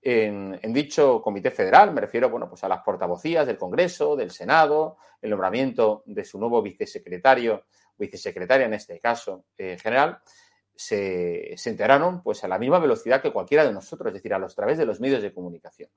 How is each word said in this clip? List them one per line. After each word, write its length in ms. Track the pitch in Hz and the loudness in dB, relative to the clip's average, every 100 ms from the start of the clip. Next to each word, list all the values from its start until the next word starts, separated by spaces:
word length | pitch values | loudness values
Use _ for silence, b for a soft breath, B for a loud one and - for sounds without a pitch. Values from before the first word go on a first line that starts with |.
en, 560 | 135 120 107 101 98 92 | 2 2 0 -4 -10 -10
en 120 | 110 | -4
dicho 480 | 120 143 - 143 117 | -2 -2 4 4 4
Comité 300 | 110 101 107 | 0 -2 -4
Federal, 420 | - 95 139 202 | 0 6 8 8
me 60 | 147 | 4
refiero, 300 | 101 117 123 | -4 -2 -2
bueno, 180 | 117 107 | -2 -10
pues 160 | 90 | -8
a 60 | 95 | -4
las 120 | 92 | -4
portavocías 600 | - 92 90 87 156 165 139 | -2 -4 -4 -4 -2 0 0
del 120 | 104 | -2
Congreso, 580 | 92 113 180 - 151 147 | -4 0 -2 0 -2 -2
del 160 | 95 | -4
Senado, 680 | - 92 160 151 151 156 - b b | -8 2 4 4 2 0 -6 b b
el 80 | 110 | -6
nombramiento 760 | 104 95 110 135 117 110 107 - | -2 0 0 -2 2 2 2 -8
de 180 | 101 | -10
su 160 | 92 95 | -10 -6
nuevo 220 | 113 120 | 0 0
vicesecretario, 1040 | 104 - 104 98 - 90 135 131 117 104 _ _ _ _ | -2 -8 -10 -10 -12 0 4 4 2 -2 _ _ _ _
vicesecretaria 680 | 101 95 104 92 90 135 123 | -10 -8 -10 -8 0 2 2
en 80 | |
este 260 | 107 - 85 | -4 -10 -6
caso, 460 | 117 117 - 92 _ _ | -4 -4 -6 -14 _ _
eh, 200 | 95 87 | -12 -8
general, 380 | 110 123 151 175 _ b b b b _ | -2 0 0 -2 _ b b b b _
se, 800 | - 104 98 92 87 85 - 90 | -6 -4 -2 -2 -4 -6 -10 -10
se 120 | - | -10
enteraron, 540 | 110 104 139 170 180 | -4 4 4 4 -2
pues, 200 | 120 107 | -6 -4
a 40 | 95 | -4
la 120 | 92 | -2
misma 200 | 123 175 | 2 2
velocidad 420 | 156 110 113 135 | 4 0 2 0
que 120 | 147 | 0
cualquiera 320 | 104 90 147 147 | -6 0 2 2
de 80 | |
nosotros, 340 | 98 - - 113 | 0 -10 -10 -8
es 60 | |
decir, 200 | 95 107 | -8 -6
a 60 | 98 | -4
los, 160 | 95 - | -4 -4
través 220 | 104 156 | -2 0
de 80 | 110 | -2
los 140 | 95 | -2
medios 220 | 127 135 | -2 -2
de 120 | 101 | -2
comunicación. 560 | - 90 85 - _ - | -8 -12 -14 -20 _ -20